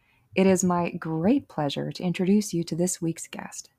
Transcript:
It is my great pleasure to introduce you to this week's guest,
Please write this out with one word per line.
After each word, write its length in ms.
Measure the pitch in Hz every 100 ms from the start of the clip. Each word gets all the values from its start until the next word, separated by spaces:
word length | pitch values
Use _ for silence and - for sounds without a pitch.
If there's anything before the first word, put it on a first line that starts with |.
| _ _ _
It 120 | - 190
is 180 | 185
my 260 | 180 175 170
great 580 | 175 165 160 175 277 -
pleasure 420 | - 147 147 147
to 100 | 147
introduce 500 | 180 170 180 208 202
you 120 | 170
to 100 | 165
this 260 | 160 180 -
week's 280 | 165 165 -
guest, 420 | - - - -